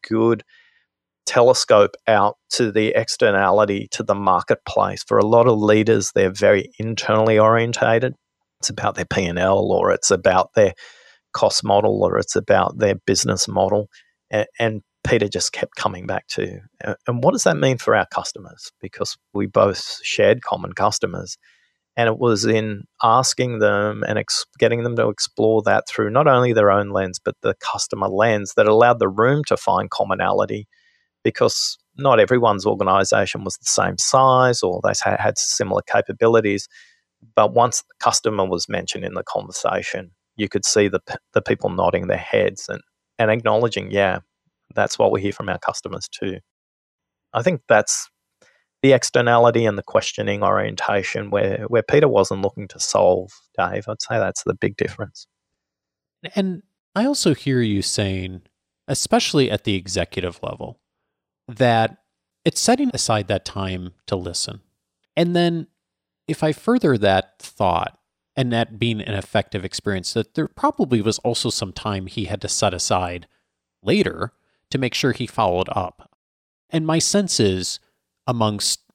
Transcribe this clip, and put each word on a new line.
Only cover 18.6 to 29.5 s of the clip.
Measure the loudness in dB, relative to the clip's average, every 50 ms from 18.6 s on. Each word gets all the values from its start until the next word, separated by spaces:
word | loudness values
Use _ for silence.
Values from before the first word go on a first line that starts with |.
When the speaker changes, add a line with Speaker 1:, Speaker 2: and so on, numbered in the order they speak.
| -20 -20 -18 _
Speaker 1:
Because | -16 -16 -10 -8 -8 -8 -8 -12 _ _ -6
we | -6 -6
both | 0 2 2 2 2 2 -4 -8 -12 -14 -10 -8
shared | -6 -2 2 2 2 2 2
common | -2 -6 -8 -6 -8 -10 -4
customers. | -2 -2 -2 -2 -2 -6 -6 -6 -10 -12 -12 -16 -18 _ _ _ _ _ _ _ _ _ _ _
And | -2 0
it | 0 0
was | 0 0 0 0 2 0
in | 0 0 0 -2 -4 -8 -10 -14 -18 _ 0
asking | 2 4 4 4 2 0 -2 -4 -4 -4 0 0
them | 2 2 2 0 0 -2 -4 -4 -6
and | -4 -4
ex-, | -4 -4 -4 -6 -6 -8 -10 _ 0
getting | 0 2 2 0 -2
them | -2 -2
to | 0 0 -2
explore | -2 -4 -8 -6 _ 0 2 2 2 2 2
that | 2 2 2 0
through | -2 -4 -4 -4 0
not | 0 2 4
only | 4 4 4 2 2
their | 4 4 4 4
own | 4 2 0 0
lens, | -2 -4 -4 -4 -6 -6 -8
but | -8 -8 -4
the | -4 -4 -4
customer | -4 -6 -8 -6 -6 -6 -8 -4 -4 -4
lens | -2 0 2 2 2 2 0 -2 -2 0
that | 2 4
allowed | 6 6 6 6 6 6 4
the | 0 -2
room | 0 2 2 2 2 0 0
to | -2